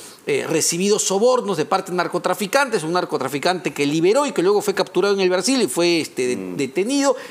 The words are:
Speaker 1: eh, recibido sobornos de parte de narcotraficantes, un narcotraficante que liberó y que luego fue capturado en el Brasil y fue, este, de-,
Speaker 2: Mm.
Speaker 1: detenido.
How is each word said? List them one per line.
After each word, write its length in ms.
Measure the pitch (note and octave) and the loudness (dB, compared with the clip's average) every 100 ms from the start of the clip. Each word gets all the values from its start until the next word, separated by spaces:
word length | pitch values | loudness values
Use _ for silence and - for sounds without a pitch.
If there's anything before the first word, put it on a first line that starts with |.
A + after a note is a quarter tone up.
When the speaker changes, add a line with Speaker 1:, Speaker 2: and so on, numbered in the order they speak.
| - - - | -18 -10 -4
Speaker 1:
eh, 200 | C3+ B2 | -2 0
recibido 480 | D#3+ - E3+ G3 G#3 | 0 0 0 2 2
sobornos 580 | - F#3+ A#3+ B3 G3+ E3 | 0 2 4 2 0 -2
de 100 | C3+ | 0
parte 260 | F#3+ - | -2 -2
de 60 | F3+ | -2
narcotraficantes, 840 | D#3 F3 F3+ F3+ G3 C#4 C#4 A3 | -2 -2 -2 -2 0 2 2 -2
un 120 | D#3 | 0
narcotraficante 800 | F3+ F3 D3 C3 C#3 F3 F#3 D#3+ | -2 -2 -2 -2 -2 0 -2 -4
que 140 | C#3+ C#3+ | -2 0
liberó 400 | D#3+ F3 B3 D4 | 2 2 2 0
y 60 | |
que 100 | - | 0
luego 180 | F#3 G#3 | 2 2
fue 100 | - | 0
capturado 400 | F#3 F#3 F#3 G3+ | -2 -2 0 0
en 60 | G3 | 2
el 100 | F#3 | 0
Brasil 320 | F3+ F#3 C4+ | 0 0 0
y 60 | F#3 | 0
fue, 340 | - F3 E3+ | 2 2 2
este, 240 | C3 - B2 | -2 -4 -2
de-, 100 | A#2+ | -2
Speaker 2:
Mm. 220 | F#2 F2+ | -4 -4
Speaker 1:
detenido. 580 | C3 F3+ G#3 C#4 C#4 C4 - | -4 -2 0 2 2 0 -6